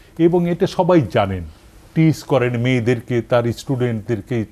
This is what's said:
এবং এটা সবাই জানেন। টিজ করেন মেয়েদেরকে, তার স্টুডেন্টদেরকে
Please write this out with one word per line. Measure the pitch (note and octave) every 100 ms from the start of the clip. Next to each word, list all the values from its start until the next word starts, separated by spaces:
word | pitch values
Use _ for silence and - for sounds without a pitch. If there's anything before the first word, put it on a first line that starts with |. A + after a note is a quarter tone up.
| - -
এবং | E3+ F3+ F3
এটা | E3+ F#3+
সবাই | - F3 F3+ A2
জানেন। | A#2 G2+ F#2 D#2+ - - - - E3
টিজ | D#3+ -
করেন | - C#3 B2 A#2+
মেয়েদেরকে, | B2 B2+ A2+ B2 - A#2+
তার | A2+ B2 A#2
স্টুডেন্টদেরকে | A2 - C3 B2 A2+ G2 A2 - A#2+ G#2